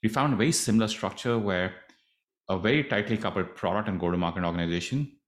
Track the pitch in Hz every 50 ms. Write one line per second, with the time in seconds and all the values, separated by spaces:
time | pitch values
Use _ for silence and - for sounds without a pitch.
0 | - 110 - 139 139 147 131 95 113 151 165 - - - 107 113 110 110 - -
1 | - 95 - - - 123 120 117 104 101 92 90 90 92 - - - _ - _
2 | _ _ _ _ _ _ _ _ _ - 95 92 90 107 135 151 143 - - 104
3 | 104 104 113 104 - 98 87 101 90 - - - - 90 92 104 104 107 95 87
4 | 87 85 87 90 87 85 85 92 90 85 85 87 85 85 85 87 85 - 127 139
5 | 147 139 - _ _